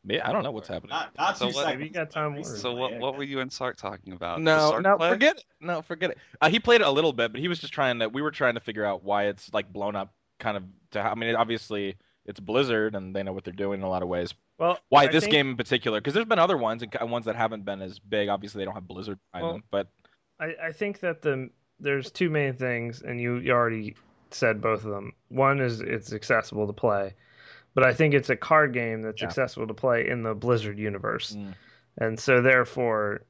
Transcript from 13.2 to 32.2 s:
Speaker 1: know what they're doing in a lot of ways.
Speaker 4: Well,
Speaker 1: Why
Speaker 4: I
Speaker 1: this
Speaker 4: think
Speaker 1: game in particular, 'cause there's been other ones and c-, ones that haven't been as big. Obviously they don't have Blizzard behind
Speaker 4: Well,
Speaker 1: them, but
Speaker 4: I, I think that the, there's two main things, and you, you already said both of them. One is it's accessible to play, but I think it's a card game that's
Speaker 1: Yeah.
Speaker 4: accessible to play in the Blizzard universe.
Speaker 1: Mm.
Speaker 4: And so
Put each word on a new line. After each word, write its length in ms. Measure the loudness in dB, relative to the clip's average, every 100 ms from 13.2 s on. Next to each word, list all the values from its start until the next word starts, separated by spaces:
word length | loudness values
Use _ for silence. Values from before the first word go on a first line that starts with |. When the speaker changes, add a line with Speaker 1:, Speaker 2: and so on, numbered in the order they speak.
Speaker 1:
know 80 | -6
what 120 | -6 -10
they're 80 |
doing 260 | -4 -4 -2
in 60 | -2
a 40 |
lot 140 | -2
of 60 | -2
ways. 240 | -2 -4 -8 _ -2
Speaker 4:
Well, 180 | -2 -2 _
Speaker 1:
Why 140 | 8
Speaker 4:
I 40 | 8
Speaker 1:
this 160 | 4
Speaker 4:
think 80 | 4
Speaker 1:
game 180 | 2 2
in 60 | -2
particular, 440 | -2 0 0 -2
'cause 120 | 0
there's 120 | -2 0
been 140 | 4
other 180 | 4 4
ones 260 | 0 -4
and 80 | -6
c-, 140 | -6 -4
ones 200 | -2 -2
that 100 | 0
haven't 300 | 0 -2 -8
been 160 | -8
as 160 | -10 -12
big. 300 | -4 -2 0
Obviously 300 | -2 -4 -8
they 60 | -8
don't 80 |
have 140 | -8 -12
Blizzard 300 | -12 -10 -12 _
behind 140 | -6 -6
Speaker 4:
Well, 80 |
Speaker 1:
them, 100 | -6 _
but 160 | -4 -4 _ _ _ _ _
Speaker 4:
I, 160 | -10 -6 -10
I 60 |
think 280 | -4 -6 -4
that 220 | -4 -2
the, 280 | -2 -2 -6 _ _ _
there's 320 | -2 -2 -4
two 180 | -2 0
main 240 | 2 0 0
things, 460 | -2 -2 -4 -8
and 180 | -8 -4
you, 160 | -2 0
you 140 | 2
already 420 | 4 4 0 -6 -12 _ _ _
said 300 | 0 2 2
both 220 | 0 0 -2
of 60 |
them. 220 | -8 -10 _ _
One 300 | 2 2 4
is 200 | 0 -2
it's 300 | -4 -6 -6
accessible 540 | -10 0 0 0 -4 -4
to 60 |
play, 400 | 0 0 0 -2 -8 _ _ -20 -20 _
but 100 | 4
I 100 | 4
think 200 | 6 4
it's 160 | 4 2
a 60 | -2
card 380 | 4 4 4
game 280 | 0 -4 -4
that's 180 | -6 -6
Speaker 1:
Yeah. 60 | -6
Speaker 4:
accessible 400 | -2 -4 -4 -8
to 60 |
play 340 | -2 2 2 2
in 140 | -2
the 100 | -2
Blizzard 460 | -2 2 2 0 -4
universe. 580 | -4 -2 -4 -4 -6 -10
Speaker 1:
Mm. 160 | -12 -14 _ _ _ -4
Speaker 4:
And 200 | -4
so 220 | -2